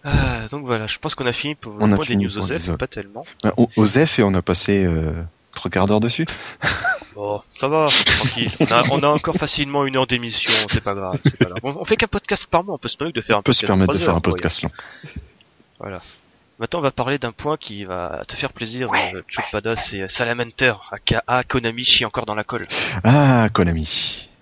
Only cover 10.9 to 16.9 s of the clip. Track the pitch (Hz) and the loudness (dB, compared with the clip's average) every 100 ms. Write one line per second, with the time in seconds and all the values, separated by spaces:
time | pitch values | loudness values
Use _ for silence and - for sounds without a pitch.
10.9 | 101 95 90 - - 95 90 123 151 185 | -4 -4 0 0 2 -2 0 -8 -8 -2
11.9 | 220 226 202 - 202 - 170 196 156 117 | 0 0 -2 -4 -4 0 0 0 -8 -8
12.9 | - 156 120 - 107 104 123 107 95 95 | -6 -6 -6 0 2 4 2 4 4 4
13.9 | 92 165 82 87 78 90 - 98 - - | 4 2 2 0 0 -2 -4 -6 -8 -20
14.9 | - - - - _ - _ _ _ 101 | -20 -16 -16 -18 _ -20 _ _ _ -14
15.9 | 92 - - _ _ _ _ 113 175 143 | -12 -16 -20 _ _ _ _ -6 -2 -2